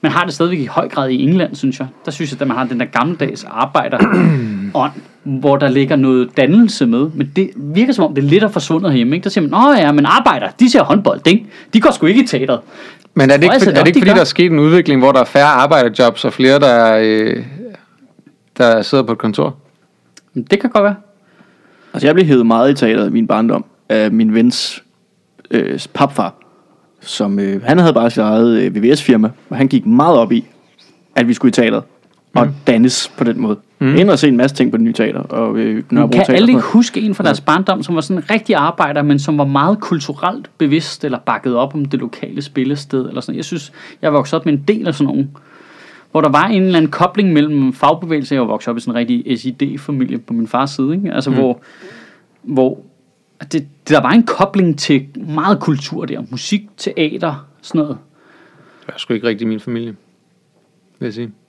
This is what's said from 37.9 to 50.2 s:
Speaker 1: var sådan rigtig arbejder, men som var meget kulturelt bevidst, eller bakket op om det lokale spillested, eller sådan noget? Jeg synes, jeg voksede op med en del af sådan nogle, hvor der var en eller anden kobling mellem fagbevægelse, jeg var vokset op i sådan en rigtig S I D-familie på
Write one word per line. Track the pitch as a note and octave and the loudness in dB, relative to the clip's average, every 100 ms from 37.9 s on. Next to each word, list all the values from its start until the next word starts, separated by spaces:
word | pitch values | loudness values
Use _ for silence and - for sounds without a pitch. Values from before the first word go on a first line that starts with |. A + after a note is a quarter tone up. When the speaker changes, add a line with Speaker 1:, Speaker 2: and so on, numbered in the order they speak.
Speaker 1:
var | E3 | -6
sådan | D3+ F#3 - | -4 -6 -2
rigtig | G#3+ A3 F#3 | -4 0 0
arbejder, | D3 E3 D#3 D3 | 0 -2 -2 0
men | D3 C#3+ | 0 0
som | C#3+ D3+ | 0 -2
var | |
meget | C#3+ C#3 D3+ G#3 | 0 0 0 -2
kulturelt | - E3+ C#3+ C#3+ F3 A#3 - _ | -2 -6 -6 -6 -6 -6 -14 _
bevidst, | D3+ D3+ D#3+ - | 0 0 -4 -10
eller | D3 B2 | -8 -6
bakket | - A2 C3+ A#2+ | -4 -4 -2 -2
op | C3+ | -2
om | D3+ | -4
det | C#3+ D#3+ | -4 -4
lokale | - - - - | -6 -12 -12 -12
spillested, | C#3+ - C3 C#3+ C#3+ C3 C3 | -10 -4 -4 -4 -4 -6 -6
eller | C3 | -10
sådan | - | -10
noget? | - | -10
Jeg | |
synes, | D#3+ E3+ - - - - | -8 -10 -12 -20 -20 -6
jeg | E3 | -2
voksede | D3 C#3 D#3+ | 0 -2 -4
op | E3 | -2
med | |
en | C#3+ C#3+ | -2 0
del | A3 F3+ | -2 -2
af | |
sådan | C#3+ C#3 | -4 -2
nogle, | C#3 C#3 - _ - - - - - _ | -2 -4 -8 _ -20 -20 -20 -20 -20 _
hvor | D#3+ | -2
der | D#3 | 0
var | C#3 F#3+ | 2 2
en | G#3 | 2
eller | F#3 F3 | 2 2
anden | D#3+ | 0
kobling | - F3 G#3 G3 | 0 -2 0 0
mellem | D#3 D3+ D3 C3 | 2 2 0 -2
fagbevægelse, | B2+ C#3+ E3 F3 D#3 B2+ | 0 -2 -2 -4 -6 -4
jeg | C#3 | -4
var | A#2 | -2
vokset | G#2+ - | -4 -6
op | A#2 | -8
i | |
sådan | A#2 | -6
en | A#2+ | -6
rigtig | A#2+ B2 - A#2+ | -2 -4 -2 -6
S | |
I | C3 | -6
D-familie | B2 C#3+ C#3+ C#3+ C#3+ B2+ | -6 -6 -6 -8 -4 -4
på | A#2+ | -6